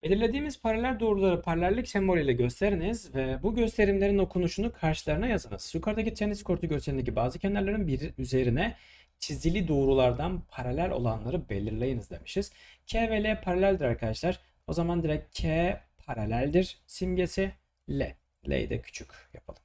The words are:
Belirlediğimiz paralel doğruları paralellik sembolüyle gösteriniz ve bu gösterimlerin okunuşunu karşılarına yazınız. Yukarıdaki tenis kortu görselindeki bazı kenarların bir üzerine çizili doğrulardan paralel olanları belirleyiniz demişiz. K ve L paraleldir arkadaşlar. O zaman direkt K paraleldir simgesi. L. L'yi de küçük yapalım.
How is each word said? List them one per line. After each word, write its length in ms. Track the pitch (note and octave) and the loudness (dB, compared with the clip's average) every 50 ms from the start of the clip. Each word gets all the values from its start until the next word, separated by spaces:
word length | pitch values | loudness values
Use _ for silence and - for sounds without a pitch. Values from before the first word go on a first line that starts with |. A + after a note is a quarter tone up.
| - | 2
Belirlediğimiz 580 | D#3+ F#3+ G#3 A#3 A3+ A#3 C#4 D4 D4+ C4+ - | 2 2 2 4 2 0 0 -2 -4 -6 -4
paralel 380 | _ A3+ A3 A3 A#3 B3+ C4 G#3 | _ -2 0 0 0 -2 -2 0
doğruları 420 | A#3 A3 G#3 G3 F#3+ F#3+ F3+ F3 | 0 0 2 4 4 2 2 2
paralellik 460 | - - E3 E3 F3 F3+ G3+ A#3 A#3+ - | 0 -2 0 2 2 2 2 0 -2 -2
sembolüyle 460 | - G#3 G3 F#3+ F#3 E3+ D3 C#3 B2+ | 0 0 2 4 4 4 4 2 2
gösteriniz 800 | A#2+ A#2+ A#2+ A#2+ - F#3+ G#3 G3+ F3 D#3+ F#3+ A#3 A3+ - - - | 4 2 0 2 2 0 2 2 2 0 -2 -2 -4 -6 -6 -4
ve 280 | C3+ C3 C3 C3 - - | -2 -2 -2 -2 -2 -2
bu 120 | G3+ A3+ | -2 0
gösterimlerin 640 | A#3+ A#3 A3 - - G#3+ G3 G3 G3 G3 G3+ G3+ G3+ | 2 0 0 2 2 4 4 4 4 4 4 4 4
okunuşunu 540 | F#3+ F3+ - F#3 F3+ E3+ - - G3+ A#3 | 2 2 0 0 0 0 -2 -2 -4 -4
karşılarına 560 | - - - D#3+ D#3 - - - D3+ E3 G#3 B3+ | -4 0 0 0 0 0 0 -2 0 0 0 0
yazınız. 480 | A3+ F3 - - G2+ F#2 - - - | 0 -2 -2 -6 -8 -8 -8 -6 -6
Yukarıdaki 380 | E3 - G#3+ G#3+ A3 A3 A3 A3 | -4 -2 -2 -2 0 -2 -2 -2
tenis 300 | - G#3+ G#3 G#3 G3+ - | -2 -2 -2 -2 -4 -2
kortu 240 | - F3+ D#3+ - D#3+ | -2 -2 0 0 -2
görselindeki 480 | D3+ C#3+ - - C#3 C3+ C3 C3 - | -2 -2 -2 -2 -2 -2 -2 -2 0
bazı 240 | - A#2 B2+ B2+ E3+ | 0 0 0 -2 -2
kenarların 480 | - G3 G3+ G3+ G3 G3 G#3 A3 G3+ C#3 | -2 -2 0 0 0 0 0 0 0 0
bir 260 | C3 C3 D3 - - - | 0 -2 -2 -6 -6 -6
üzerine 600 | C3 B2 C3 C3 C3 B2 A#2+ C3+ F#3 A#3 A#3 - - - - - - _ _ _ | -6 0 2 2 4 4 2 2 0 -2 -2 -8 -16 -20 -20 -20 -20 _ _ _
çizili 480 | - - D3+ C3 - E3 F3 G#3 F#3+ D#3+ | -8 -8 -6 0 0 2 2 2 0 2
doğrulardan 760 | D3+ C#3 C3+ C3+ C3+ C3+ B2+ B2 A#2+ B2 D3 F3+ F#3 E3+ - - | 2 4 4 6 6 6 6 4 4 2 -2 -2 -4 -4 -8 -10
paralel 440 | - - B2+ B2 B2 C#3+ E3+ F#3 | -10 -8 -6 -4 -2 0 0 0
olanları 580 | - - A#2+ A#2 A2+ A2 G#2+ A#2 D3 F3+ - - | 0 0 0 0 -2 -2 -4 -4 -4 -4 -4 -4
belirleyiniz 600 | G#2 G2 G2+ A2 G#2+ A2+ B2 C3 C3+ A#2+ G#2+ - | -4 -4 -4 -4 -2 -2 -2 -2 -2 -4 -6 -8
demişiz. 440 | - E2 - - - G3 G3 - - - - - - _ _ - | -14 -14 -14 -6 -4 -4 -4 -4 -8 -18 -20 -20 -20 _ _ -4
K 220 | - A3+ A#3 A3 | 0 0 0 2
ve 140 | A3 A3 G#3+ | 2 0 2
L 180 | G#3+ A3 G#3 | 0 -2 -2
paraleldir 440 | - F#3+ F3 F3+ F#3+ G3 G3 F#3 D3+ | 0 0 2 4 4 4 4 2 2
arkadaşlar. 540 | B2 A#2 - - A2+ A2 - - F3 F3+ - _ _ _ _ _ - | 0 0 0 -2 -4 -4 0 -2 -2 -2 -2 _ _ _ _ _ -4
O 60 | D#3 | -2
zaman 300 | E3 E3+ E3+ F3 F3 E3 | 0 0 2 2 0 2
direkt 360 | D#3 D3+ D3 D3 - _ - | 0 0 -2 -4 -8 _ -2
K 420 | - E3 D#3 E3 E3+ F3 - - - _ _ _ - | 0 0 2 2 2 0 0 -4 -8 _ _ _ -10
paraleldir 760 | - C3+ A2 G#2+ G#2 A2 A#2+ C3 C#3+ D3 F3 F#3+ - - _ _ | -10 -6 -4 -2 -2 0 0 0 2 4 2 2 2 -4 _ _
simgesi. 640 | _ - - F#3+ F#3 F3+ F3+ F3+ E3+ - - F#3+ G3 F#3 _ _ _ _ _ _ - | _ -8 -6 -4 -2 0 0 0 -2 0 -2 -2 -2 -4 _ _ _ _ _ _ -8
L. 260 | C#3 C#3 - - C#2+ _ _ _ _ _ _ C#2 | -4 -4 -4 -4 -6 _ _ _ _ _ _ -2
L'yi 200 | C#2 C2 - - | -2 0 0 -2
de 120 | - A#2+ | -4 -6
küçük 300 | - - - - - - - - - _ _ | -6 -8 -14 -16 -16 -16 -18 -20 -20 _ _
yapalım. 280 | - _ - - - _ | -20 _ -18 -20 -20 _